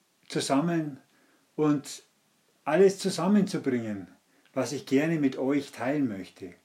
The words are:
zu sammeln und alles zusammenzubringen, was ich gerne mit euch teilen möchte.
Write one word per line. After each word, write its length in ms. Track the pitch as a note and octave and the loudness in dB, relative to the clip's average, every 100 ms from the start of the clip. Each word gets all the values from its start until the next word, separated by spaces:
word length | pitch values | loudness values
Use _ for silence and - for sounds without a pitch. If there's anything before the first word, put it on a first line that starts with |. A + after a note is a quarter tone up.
| _ _ _ | _ _ _
zu 100 | - | -6
sammeln 640 | - C3+ E3+ E3 D3+ C3 _ _ _ _ _ - | 0 0 2 -2 -4 -10 _ _ _ _ _ 0
und 460 | D3+ D3 - - _ _ _ _ _ _ | 2 2 -2 -16 _ _ _ _ _ _
alles 360 | D3+ D#3+ G3 F#3+ | -2 6 6 4
zusammenzubringen, 1080 | F#3+ - F3+ G#3 F#3 D3+ C3+ B2 A2 G2 E2+ - _ _ _ | -4 -2 2 4 2 -2 -2 -2 -4 -8 -10 -20 _ _ _
was 180 | C3+ B2 | -6 -4
ich 140 | C#3 - | -6 0
gerne 340 | C3+ D#3+ D#3+ | 2 2 2
mit 180 | C3+ - | 0 0
euch 360 | C3 D3 C#3 | 0 0 -2
teilen 340 | - B2 D3+ B2+ | -6 -4 -2 -2
möchte. 460 | G2 F2 - F2+ - | -4 -12 -14 -18 -18